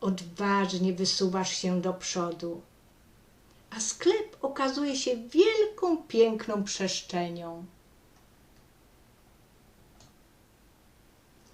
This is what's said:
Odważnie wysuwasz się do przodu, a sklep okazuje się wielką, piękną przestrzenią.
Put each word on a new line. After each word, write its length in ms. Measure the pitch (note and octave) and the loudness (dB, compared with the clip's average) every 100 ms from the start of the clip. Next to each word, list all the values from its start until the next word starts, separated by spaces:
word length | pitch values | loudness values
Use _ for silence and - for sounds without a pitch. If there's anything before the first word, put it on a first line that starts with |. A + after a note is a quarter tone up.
Odważnie 920 | F#3+ F3+ - - G3+ G3 F#3+ F#3 F#3+ | -2 -2 -4 -2 2 2 2 2 0
wysuwasz 640 | F3+ F#3+ - F#3+ F#3 F#3 - | 2 0 2 0 0 -2 -2
się 240 | F#3 F3+ | 0 0
do 140 | F#3 | 0
przodu, 680 | F3+ - F#3 E3+ D#3+ E3+ E3+ - - - - - - - - - - - | -4 -4 -4 -4 -4 -8 -8 -14 -20 -20 -20 -20 -20 -20 -20 -20 -20 -12
a 100 | A3 | -6
sklep 560 | - - E4+ G#4+ G#4+ - | -6 0 2 2 0 -4
okazuje 540 | C4+ C4+ C4+ C4+ C#4+ C4 | -4 -2 -2 0 -2 -2
się 200 | B3+ A#3+ | -2 -4
wielką, 800 | A#3+ D4+ G#4+ A4 G#4+ - F4+ D#4+ | 2 6 6 6 2 0 0 0
piękną 680 | - A3+ A3+ A3 - G#3 | 2 4 4 2 -4 -4
przestrzenią. 1000 | G3+ - F#3+ - - F3+ F3 E3+ E3+ E3+ F3+ - - - - - - - - - - - - - - - - - - - - - - - - - - - - _ - _ - - - - _ - - | -4 -2 -4 -4 -6 -4 -4 -6 -10 -12 -16 -20 -20 -20 -20 -20 -20 -20 -20 -20 -20 -20 -20 -20 -20 -20 -20 -20 -20 -20 -20 -20 -20 -20 -20 -20 -20 -20 -20 _ -20 _ -20 -20 -20 -20 _ -20 -20